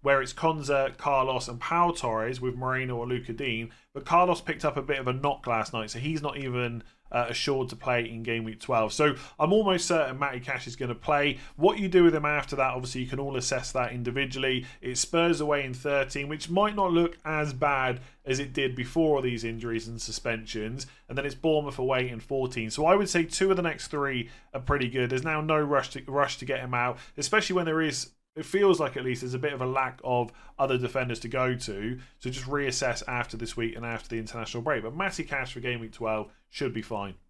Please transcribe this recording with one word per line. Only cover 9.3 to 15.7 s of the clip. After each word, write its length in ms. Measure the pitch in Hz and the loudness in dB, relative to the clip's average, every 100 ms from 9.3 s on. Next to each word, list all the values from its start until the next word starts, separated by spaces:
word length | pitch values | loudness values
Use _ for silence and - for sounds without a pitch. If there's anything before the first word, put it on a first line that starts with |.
| - | 0
I'm 140 | 156 | 4
almost 340 | 208 208 185 - | 6 6 2 2
certain 320 | 170 139 131 | 2 2 0
Matty 220 | 143 123 | -4 -4
Cash 260 | 123 127 123 | -6 -6 -6
is 100 | 120 | -6
gonna 180 | 123 | -4
play. 440 | 113 - 147 143 127 - - | -4 2 4 4 0 -8 4
What 220 | 170 214 | 4 4
you 100 | 196 | 4
do 160 | 180 | 8
with 100 | 170 | 8
him 100 | 156 | 8
after 320 | 147 147 - 139 | 2 0 -2 0
that, 160 | 131 | 0
obviously 300 | 127 127 127 | 0 -4 -6
you 60 | 127 | -4
can 100 | 135 | -4
all 180 | 139 135 | -2 -2
assess 360 | 123 131 - | 0 -2 -2
that 200 | 131 123 | -2 -2
individually. 720 | 123 120 127 135 131 131 131 127 - | -2 -4 0 -2 0 0 0 -2 -10
It's 200 | 127 123 | -6 -2
Spurs 400 | - 170 170 156 | 0 4 4 4
away 240 | 151 147 | 2 0
in 100 | 135 | 0